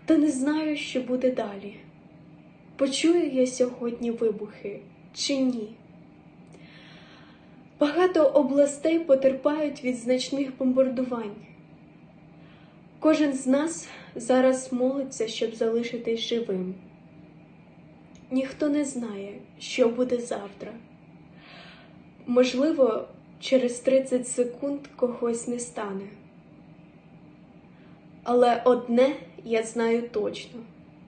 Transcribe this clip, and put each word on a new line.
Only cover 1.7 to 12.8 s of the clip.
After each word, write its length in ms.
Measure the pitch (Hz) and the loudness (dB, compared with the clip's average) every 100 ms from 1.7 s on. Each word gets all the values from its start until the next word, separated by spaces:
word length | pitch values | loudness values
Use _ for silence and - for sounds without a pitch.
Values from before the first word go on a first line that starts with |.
| - - - - - - - - - - - | -16 -20 -20 -20 -20 -20 -20 -20 -20 -18 -2
Почую 560 | 277 - 320 349 302 | -2 2 2 2 2
я 160 | 262 254 | 2 0
сьогодні 640 | - 247 - 233 233 233 | 2 -2 -2 -8 -4 -4
вибухи 680 | 226 226 208 208 - 202 202 - - - | 0 -2 -2 -8 -12 -12 -12 -16 -20 -20
чи 240 | - - 269 | -8 -4 0
ні? 380 | 254 233 214 - - - - - - - - - - 165 - 170 - - - - - - - - | 0 -2 -8 -14 -20 -20 -20 -20 -20 -20 -20 -20 -20 -20 -20 -20 -20 -20 -20 -20 -20 -20 -18 -2
Багато 440 | 294 311 370 339 | 0 4 2 6
областей 760 | 294 294 254 277 277 - 320 330 | 6 6 4 4 2 2 0 0
потерпають 840 | 302 269 269 262 294 302 294 - | 4 4 4 2 -2 0 -4 -4
від 120 | 254 240 | -6 -6
значних 640 | 233 254 - 277 262 - | -2 -2 -2 -4 -4 -2
бомбардувань. 760 | 262 262 254 240 254 240 208 208 - - - - - - - - - - - - - - | 0 2 2 0 -4 -4 -8 -12 -18 -20 -20 -20 -20 -20 -20 -20 -20 -20 -20 -20 -20 -20